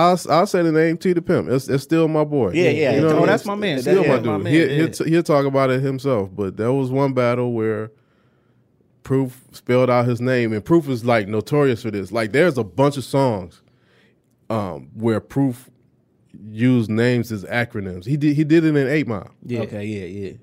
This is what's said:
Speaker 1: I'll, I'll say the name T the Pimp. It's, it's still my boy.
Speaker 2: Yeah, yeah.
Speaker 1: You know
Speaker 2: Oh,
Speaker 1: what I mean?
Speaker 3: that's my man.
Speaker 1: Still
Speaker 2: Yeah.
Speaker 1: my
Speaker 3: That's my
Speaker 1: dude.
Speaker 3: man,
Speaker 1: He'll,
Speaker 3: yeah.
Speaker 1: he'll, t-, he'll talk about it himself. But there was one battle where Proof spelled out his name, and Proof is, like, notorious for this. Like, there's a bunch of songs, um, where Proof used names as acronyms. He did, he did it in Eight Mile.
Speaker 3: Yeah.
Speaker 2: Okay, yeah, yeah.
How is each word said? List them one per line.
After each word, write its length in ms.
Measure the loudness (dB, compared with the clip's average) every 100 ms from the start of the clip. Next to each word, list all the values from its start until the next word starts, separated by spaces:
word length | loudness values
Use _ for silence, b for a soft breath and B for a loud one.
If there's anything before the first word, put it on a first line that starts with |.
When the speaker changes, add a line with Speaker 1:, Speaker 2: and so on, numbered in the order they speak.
| 4
Speaker 1:
I'll, 120 | 2 2
I'll 160 | 2 2
say 160 | 2
the 100 | 2
name 240 | 2 2 0
T 160 | 0
the 80 | 0
Pimp. 300 | 0 0 0
It's, 180 | -2 0
it's 140 | -4
still 260 | 0 0 2
my 160 | 0
boy. 280 | 0 0 0
Speaker 2:
Yeah, 180 | 2 2
yeah. 220 | 2 2
Speaker 1:
You 60 | 2
know 60 | 2
Speaker 2:
Oh, 0 |
Speaker 1:
what 60 | 4
I 20 |
mean? 80 | 4
Speaker 3:
that's 180 | 2
my 100 | -2
man. 240 | -4 -4 -2
Speaker 1:
Still 200 | 2 4
Speaker 2:
Yeah. 60 | 4
Speaker 1:
my 60 |
Speaker 3:
That's 120 | 2 0
my 60 | -2
Speaker 1:
dude. 80 |
Speaker 3:
man, 80 | 2
Speaker 1:
He'll, 140 | 2 2
Speaker 3:
yeah. 60 | 2
Speaker 1:
he'll, 120 | -2
t-, 220 | -2 0
he'll 120 | 0
talk 220 | 2 2
about 240 | 2 2 2
it 140 | 0
himself. 480 | -2 -2 -2 -2 -2
But 220 | -4 -6 -2
there 160 | -2
was 180 | 0 0
one 220 | 0 0
battle 400 | 0 0 0 -2
where 380 | -2 -2 -2 -6 _ _ _ _ _ _ _ _ _ _ _
Proof 400 | -2 -2 -2 -6 _
spelled 380 | -10 0 2 4
out 160 | 2 2
his 120 | 0
name, 320 | 0 0 0
and 100 | -2
Proof 240 | 2 2 2
is, 160 | -2
like, 240 | 0 0 0
notorious 540 | -4 -2 0 2 0
for 80 | -4
this. 200 | -6 -4
Like, 220 | -4 0
there's 240 | 2 2 0
a 80 |
bunch 320 | -2 0 0 0
of 80 |
songs, 560 | -4 0 0 0 -6 -16 _ b b b b b _ _ -6
um, 400 | -4 -4 -8 -14
where 260 | -6 -2 -2
Proof 480 | -2 -2 -2 -2 -12 _ _ _ _ _ _ -20 -14
used 380 | -2 2 2 2
names 400 | 0 2 0 -2
as 120 | -8
acronyms. 640 | -6 -4 -4 -6 -10 -10 -6
He 100 | -2
did, 180 | 0
he 100 | 0
did 200 | 2 2
it 100 | 4
in 140 | 2 0
Eight 180 | 0 -2
Mile. 240 | -6 -8 _
Speaker 3:
Yeah. 160 | -8 -6
Speaker 2:
Okay, 240 | -6 -8
yeah, 220 | -8 -8 -10
yeah. 260 | -10 -12 -14